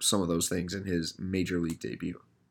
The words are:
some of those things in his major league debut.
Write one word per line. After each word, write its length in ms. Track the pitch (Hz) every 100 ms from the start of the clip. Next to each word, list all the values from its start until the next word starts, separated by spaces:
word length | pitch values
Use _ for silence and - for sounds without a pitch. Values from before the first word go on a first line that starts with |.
some 220 | - 101
of 40 | 85
those 220 | 82 -
things 240 | 92 87
in 120 | 98 98
his 340 | 87 80 -
major 400 | 92 95 87 87
league 220 | 82 82
debut. 400 | 57 - 87 - - _ _